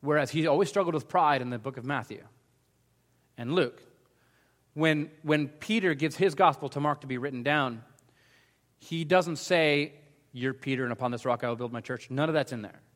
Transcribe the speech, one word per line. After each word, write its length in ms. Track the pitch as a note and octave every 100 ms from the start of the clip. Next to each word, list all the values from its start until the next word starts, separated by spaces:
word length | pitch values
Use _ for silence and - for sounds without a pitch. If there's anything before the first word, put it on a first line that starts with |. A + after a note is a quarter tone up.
Whereas 280 | C#3 D3 D#3
he 160 | E3 D#3+
always 240 | D3 G3
struggled 240 | G3+ F3+
with 140 | D#3+ A#2+
pride 340 | F3+ D#3 C#3+
in 80 | B2
the 80 | B2
book 180 | A#2 C3
of 80 |
Matthew 380 | B2 C#3+ A2+ G2 E2+ _ _ _ _ _ _ _ _ _ _ -
and 180 | A#2+
Luke. 280 | E3+ C#3+ - - _ _ _ _ _ _ _ _
When, 380 | - D#3+ D3+ D3 -
when 260 | D3+ D3+ C#3
Peter 440 | - - A3 F#3+
gives 240 | C#3+ D#3 -
his 180 | F#3+
gospel 360 | D3 F#3 C#3 C#3+
to 100 | C#3+
Mark 220 | D3 C#3+
to 40 | C#3
be 120 | B2+
written 240 | C3+ B2+
down, 400 | B2 D3 C3 A#2 A#2 _ _ _ _ _ _ _ _ _
he 260 | - E3
doesn't 320 | D#3+ F#3 F3 D#3
say, 560 | - F3 D#3 C#3+ D3 - - _ _
"You're 220 | B2+ B2+
Peter, 300 | C3 - C3
and 80 | B2+
upon 180 | A#2 B2+
this 160 | A#2+ B2+
rock 180 | A#2+
I 40 | B2
will 80 | A#2
build 160 | A#2+
my 100 | A#2+
church." 280 | - B2+ -
None 200 | C3 D#3
of 40 |
that's 180 | D#3 C#3
in 100 | A#2+
there. 180 | G#2 - _